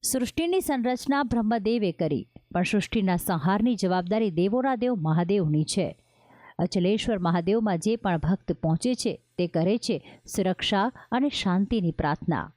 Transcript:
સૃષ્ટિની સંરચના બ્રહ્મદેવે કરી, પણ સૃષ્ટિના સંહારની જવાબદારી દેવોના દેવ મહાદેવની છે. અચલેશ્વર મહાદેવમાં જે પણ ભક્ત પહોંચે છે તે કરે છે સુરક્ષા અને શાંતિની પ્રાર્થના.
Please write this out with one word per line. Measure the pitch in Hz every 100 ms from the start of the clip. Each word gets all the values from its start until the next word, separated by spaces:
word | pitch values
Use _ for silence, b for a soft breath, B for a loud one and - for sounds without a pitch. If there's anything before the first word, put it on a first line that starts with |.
સૃષ્ટિની | - 262 240 - 339 370
સંરચના | - 269 240 254 - 277
બ્રહ્મદેવે | 262 233 214 233 208 233 202
કરી, | 160 160 139 - - _
પણ | 175
સૃષ્ટિના | 180 208 - 233 190 175
સંહારની | - 170 151 202 233 226
જવાબદારી | 185 185 180 214 220
દેવોના | 165 185 240 262 254
દેવ | 247 240
મહાદેવની | 156 160 175 202 160 151
છે. | 151 - 170 - B B B B B B
અચલેશ્વર | 175 196 180 214 - 208
મહાદેવમાં | 170 175 170 220 220 175
જે | 214 226
પણ | 202 170
ભક્ત | 151 190 -
પહોંચે | 170 160 160 240 254
છે | 226 - _ -
તે | 175
કરે | 170 170 233
છે | - 170 - - -
સુરક્ષા | - 185 185 - 202 170 B B
અને | 240 285
શાંતિની | - 202 185 196 226 170
પ્રાર્થના. | - 151 151 - 135 -